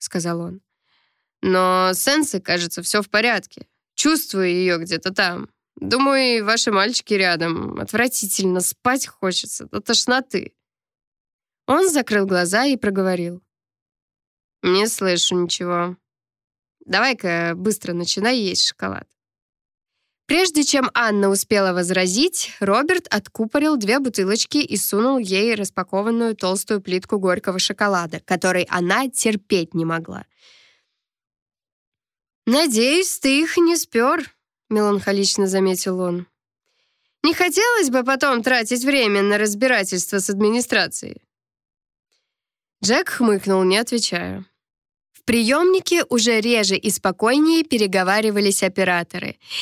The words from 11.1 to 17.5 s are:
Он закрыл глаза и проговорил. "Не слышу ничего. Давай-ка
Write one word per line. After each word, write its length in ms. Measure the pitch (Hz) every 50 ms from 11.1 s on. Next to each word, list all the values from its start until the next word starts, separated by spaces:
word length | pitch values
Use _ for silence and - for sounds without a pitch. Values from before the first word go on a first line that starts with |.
| _ _ _ _ _ _ _ _ _ _ _
Он 220 | - 262 330 381 381
закрыл 380 | 311 285 240 - 226 208 196
глаза 380 | 196 190 180 175 170 190 220 254
и 120 | 285 269
проговорил. 680 | - - 208 196 196 190 190 185 180 170 175 175 180 - _ _ _ _ _ _ _ _ _ _ _ _ _ _ _ _ _ _ _ _ _ _ _ -
"Не 260 | 180 185 196 208 226
слышу 480 | - - 202 185 175 170 - - 185
ничего. 600 | 180 175 170 - - 185 175 175 175 175 175 180 - _ _ _ _ _ _ _ _ _ _ _ _ _ _ _ _ _
Давай-ка 680 | - 190 196 233 269 254 - - 180 170 170 170 170